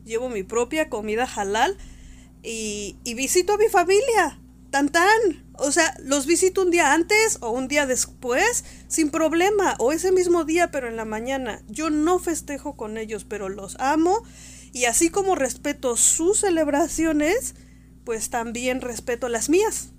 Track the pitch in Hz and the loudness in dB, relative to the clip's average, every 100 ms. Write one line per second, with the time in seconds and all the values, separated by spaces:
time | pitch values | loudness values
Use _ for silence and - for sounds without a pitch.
0 | 214 226 254 226 185 226 240 311 311 226 | -4 -4 -4 -6 -4 -2 0 -2 -2 -4
1 | 214 214 254 - 196 208 277 392 - - | -4 -2 -2 -4 -2 0 0 -2 -12 -18
2 | - - - - - 226 220 208 202 156 | -20 -20 -20 -18 -12 -8 -6 -6 -8 -10
3 | 254 233 262 359 359 403 415 359 349 392 | -10 -4 0 2 2 2 4 4 4 4
4 | 523 440 320 - - - - 277 285 339 | 4 2 2 -2 -20 -20 -4 -2 2 4
5 | 359 440 440 - - - 269 285 320 - | 4 6 4 -2 -12 -4 0 2 2 0
6 | - 285 262 339 370 381 370 339 302 302 | 0 0 2 2 2 2 2 4 4 4
7 | 330 415 440 - 233 240 262 294 277 240 | 4 4 2 0 -4 -4 0 0 2 0
8 | - - 254 254 415 480 - - - - | -4 -6 -2 2 2 0 -6 -18 -8 0
9 | 311 320 320 330 370 427 349 - 226 311 | 0 2 0 2 2 4 0 2 0 0
10 | 370 370 359 339 302 320 339 285 247 226 | 2 2 2 0 2 0 0 -2 -6 -8
11 | 220 214 240 269 254 - - 214 320 302 | -6 -6 -4 -4 -4 -8 -12 -6 -2 0
12 | 302 359 359 311 - 277 294 277 220 220 | 2 2 0 -6 -6 -8 -8 -10 -10 -8
13 | 220 214 - 208 196 202 196 - 262 277 | -8 -10 -10 -8 -8 -10 -12 -6 0 2
14 | 330 415 466 - - - - 247 240 233 | 2 2 -2 -20 -20 -20 -16 -2 0 2
15 | 330 392 381 339 262 - 294 285 262 226 | 0 0 0 0 0 -2 -6 -4 -4 2
16 | - - 330 427 403 330 302 294 330 - | 2 2 2 2 0 0 0 0 0 0
17 | 320 302 294 427 - - - - - - | 0 2 0 0 -4 -14 -20 -20 -20 -18
18 | - 220 - 247 226 233 254 254 254 226 | -10 -8 -6 -6 -6 -4 -2 -2 -4 -8
19 | - 240 254 233 220 339 427 - - | -6 -4 -2 -4 2 2 2 -2 -10